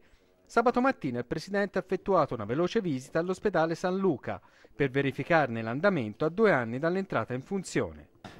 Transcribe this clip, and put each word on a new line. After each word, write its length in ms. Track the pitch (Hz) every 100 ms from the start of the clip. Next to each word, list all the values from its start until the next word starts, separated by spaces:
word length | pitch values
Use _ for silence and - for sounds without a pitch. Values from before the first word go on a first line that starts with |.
| _ _ _ _
sabato 340 | - 233 240 247
mattina 400 | 269 254 139 120
il 60 |
presidente 520 | - 160 185 202 202 185
ha 40 |
effettuato 520 | - 190 - 185 139
una 120 | 120
veloce 340 | 101 139 175 226
visita 400 | 180 131 131 160
all'ospedale 560 | 180 185 208 175 165
San 220 | 160 180 190
Luca 420 | 190 131 120 92 _ _ -
per 160 | - 139
verificarne 720 | 131 139 131 135 165 131 113
l'andamento 600 | 113 131 202 170 107 104
a 60 | 156
due 240 | 180 214
anni 260 | 143 117 127
dall'entrata 540 | 165 185 190 131 107
in 80 | 127
funzione. 640 | - 196 - 151 92 - - _ -